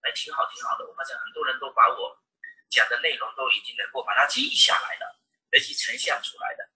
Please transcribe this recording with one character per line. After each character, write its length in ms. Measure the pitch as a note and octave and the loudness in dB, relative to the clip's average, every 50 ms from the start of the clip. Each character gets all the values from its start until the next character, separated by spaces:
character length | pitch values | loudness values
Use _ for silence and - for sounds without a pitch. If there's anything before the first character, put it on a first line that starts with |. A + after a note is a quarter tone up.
| - | -4
哎， 100 | D#3 D#3 | -4 -4
挺 200 | - - - - | -4 -8 -6 -4
好， 140 | - - - - | -4 -4 -4 -4
挺 100 | - - | -8 -4
好 120 | - - | -4 -4
的。 100 | - - | -4 -6
我 80 | - - | -12 -10
发 100 | - - | -10 -8
现 120 | - - - | -8 -8 -8
很 140 | - - - | -10 -10 -6
多 140 | D#3 D#3 | -4 -4
人 120 | - E3+ - | -2 -2 -4
都 100 | - - - | -6 -8 4
把 160 | - - - | 4 4 4
我 340 | - - - - - _ _ _ _ _ - - - _ _ _ | 4 0 -6 -8 -8 _ _ _ _ _ -20 -20 -20 _ _ _
讲 200 | - A#2+ A2 - | 4 4 4 4
的 100 | A#2+ A#2+ | 2 0
内 140 | - D#3+ C#3+ | 0 0 -2
容 180 | - - - - | -2 -4 -8 -6
都 120 | - C3 B2 | -4 0 0
已 100 | A#2 - - | 0 0 -2
经 140 | - - | -8 -8
能 140 | - - - - | -8 -8 -6 -4
够 100 | - - | -6 -4
把 100 | - - | 0 2
它 100 | - - | 4 4
记 280 | - - B3 C4+ E4 - | 4 4 0 0 0 4
下 200 | - - - - - | 6 6 6 6 2
来 160 | - - - | 0 -2 -8
了， 240 | - - - - _ _ _ _ _ _ _ - | -8 -10 -12 -12 _ _ _ _ _ _ _ 4
而 80 | - | 4
且 120 | - - - | 4 4 -2
呈 220 | - - - - | -2 -2 -2 -2
现 240 | - - - C#3+ - - | -2 0 -2 -2 -2 -2
出 140 | - - - | -8 -10 -6
来 160 | - - - | -8 -8 -8
的 120 | - - _ _ | -8 -12 _ _